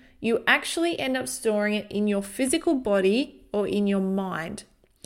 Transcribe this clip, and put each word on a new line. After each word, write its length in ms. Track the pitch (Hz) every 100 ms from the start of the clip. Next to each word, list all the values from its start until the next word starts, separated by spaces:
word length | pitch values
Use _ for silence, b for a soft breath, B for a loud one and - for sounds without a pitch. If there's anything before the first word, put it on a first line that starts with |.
| B B
you 240 | 226 233 -
actually 500 | 277 - 339 339 -
end 180 | 262 262
up 120 | 254
storing 480 | - 226 208 208 208
it 160 | 208
in 160 | 208 208
your 160 | 202
physical 500 | 202 - 262 330 339
body 680 | 269 226 196 190 226 294 - -
or 140 | 208 196
in 200 | 208 202
your 140 | 196
mind. 600 | 190 190 190 160 165 - - _ _ _